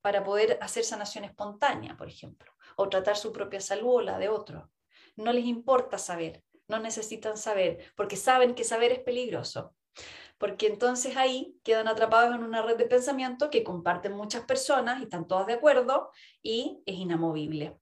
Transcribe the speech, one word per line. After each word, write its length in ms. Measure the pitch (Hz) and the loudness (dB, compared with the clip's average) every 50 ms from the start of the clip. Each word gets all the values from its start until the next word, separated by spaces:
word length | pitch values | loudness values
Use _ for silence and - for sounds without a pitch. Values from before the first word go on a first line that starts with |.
para 240 | _ 202 208 196 196 | _ 0 0 0 0
poder 340 | 196 202 208 220 220 247 - | 0 2 2 4 4 2 0
hacer 220 | 208 190 - 233 226 | -4 -8 -4 -4 -4
sanación 400 | - 226 208 208 - - 214 202 | -4 -4 -6 -8 -8 -10 -10 -12
espontánea, 720 | 196 - _ 208 208 202 208 294 277 226 - - - - | -12 -10 _ -8 -8 -4 0 2 2 2 0 -8 -12 -14
por 120 | - - - | -14 -14 -16
ejemplo, 420 | - - - - - _ - - _ _ _ - - | -16 -18 -20 -20 -20 _ -20 -20 _ _ _ -18 -2
o 120 | - 196 196 | -2 -2 0
tratar 280 | 190 185 185 208 208 | 0 0 0 0 -2
su 160 | 208 - 220 - | -2 -4 -8 -8
propia 280 | 208 202 196 202 196 | -8 -8 -8 -8 -10
salud 340 | 190 - 202 202 220 247 247 | -6 -6 -6 -2 2 2 2
o 60 | 247 | 2
la 180 | 208 190 190 190 | 2 0 -4 -2
de 100 | 190 202 | -2 -2
otro. 440 | 220 208 208 - - - - _ _ _ _ _ _ _ - _ _ | -2 -4 -4 -10 -14 -16 -16 _ _ _ _ _ _ _ -20 _ _
No 180 | - 214 233 240 | -6 -2 0 0
les 120 | 247 233 | 0 0
importa 540 | 240 240 233 - 262 262 254 247 - - 180 | 0 -4 -4 2 2 2 2 2 0 -6 -8
saber, 440 | - - 180 170 165 160 - - _ _ _ _ _ | -6 -8 -6 -6 -6 -8 -10 -14 _ _ _ _ _
no 140 | _ 208 220 | _ -6 -6
necesitan 560 | 220 226 220 226 214 - 220 214 - 220 214 | -4 -6 -8 -8 -8 -10 -10 -8 -8 -8 -8
saber, 560 | 214 - 226 214 196 185 170 170 - - - _ | -6 -4 -2 0 2 2 0 0 -4 -12 -20 _
porque 220 | - 202 190 196 | -6 -4 -4 -4
saben 400 | 190 - - 254 254 254 247 247 | -2 2 4 6 6 6 4 4
que 80 | - 233 | 0 -4
saber 260 | - 233 226 233 240 | -2 0 2 2 2
es 80 | 254 247 | 2 0
peligroso. 760 | 254 - 240 247 254 240 202 - - - - - - - _ _ _ _ _ - - - - - - - _ _ | -2 -4 -4 -4 -4 -4 -6 -6 -6 -8 -10 -10 -12 -12 _ _ _ _ _ -20 -20 -18 -18 -20 -20 -20 _ _
Porque 280 | - 196 190 - - | -4 -4 -2 0 0
entonces 500 | 208 208 202 247 247 247 247 - 262 254 | 0 0 2 0 0 0 0 -4 -4 0
ahí 380 | 262 262 262 254 254 - - - _ _ | 2 2 2 2 0 -6 -8 -14 _ _
quedan 240 | - 220 220 220 | 2 2 4 4
atrapados 480 | 226 220 214 226 214 220 226 240 240 240 | 0 2 2 2 6 8 6 6 6 4
en 80 | 233 233 | -2 -4
una 200 | 226 226 226 220 | -4 -2 -2 0
red 140 | 226 233 | 0 2
de 100 | 226 247 | 2 2
pensamiento 640 | 233 247 247 247 277 285 262 262 254 247 247 294 302 | 4 4 4 4 4 -2 -2 -2 -4 -2 -2 -2 2
que 140 | 294 - - | 2 0 0
comparten 500 | - 180 175 165 175 180 180 - 196 202 | 0 -6 -4 0 0 0 0 -2 -6 -6
muchas 280 | 202 208 208 - 240 233 | -6 -8 -6 -6 -8 -2
personas 540 | - 262 262 - - 285 262 240 233 247 262 | -2 -2 -2 2 2 2 2 2 0 -2 -4
y 60 | 254 | -6
están 240 | - - 175 165 - | -8 -8 -8 -4 0
todas 180 | 185 185 196 | 0 0 0
de 60 | 226 233 | 0 -2
acuerdo 580 | 233 302 302 277 254 247 240 269 311 - - - - - - _ _ _ | 4 6 6 6 6 4 4 2 0 0 -2 -16 -20 -20 -20 _ _ _
y 400 | 220 220 233 269 311 - - _ | -2 -2 -2 -2 -4 -8 -8 _
es 120 | - 190 | -8 -8
inamovible. 840 | 180 185 175 170 160 165 165 156 156 151 156 156 151 143 - - _ | -6 -4 -2 0 0 0 0 -2 -2 -4 -6 -6 -6 -6 -8 -10 _